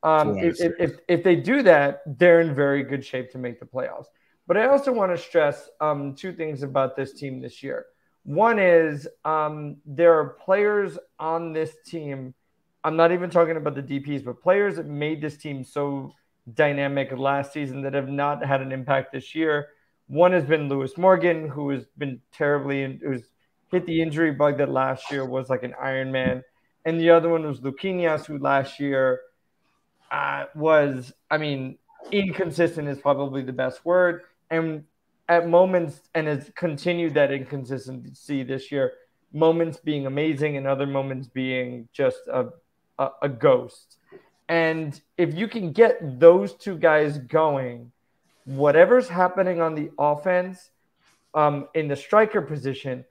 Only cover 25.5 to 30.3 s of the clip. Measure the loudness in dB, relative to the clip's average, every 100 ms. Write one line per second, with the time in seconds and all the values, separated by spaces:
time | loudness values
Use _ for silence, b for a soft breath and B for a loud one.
25.5 | -4 -4 -8 -6 -4 -4 -2 -2 -4 -10
26.5 | _ _ _ -6 0 6 6 6 0 -2
27.5 | -6 -8 -6 -6 -2 0 -2 -6 -6 0
28.5 | 0 -2 -6 -2 0 0 0 -6 _ _
29.5 | _ _ _ _ _ _ -6 -4